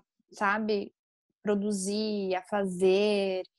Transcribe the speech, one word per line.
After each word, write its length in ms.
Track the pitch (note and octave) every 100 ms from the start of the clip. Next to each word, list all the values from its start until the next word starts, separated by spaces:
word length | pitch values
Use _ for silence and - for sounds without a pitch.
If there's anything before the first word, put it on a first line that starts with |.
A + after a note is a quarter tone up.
| - _ _
sabe, 600 | - G3+ G#3+ G#3+ G#3 - - _ _ _ _
produzir, 920 | G#3 G#3 G#3 G3+ F#3+ G#3 A3 G#3 F#3+ F3+
a 60 |
fazer. 1000 | - G#3 G3 F3+ F#3+ F#3+ G#3 G#3 G3 F#3 F3+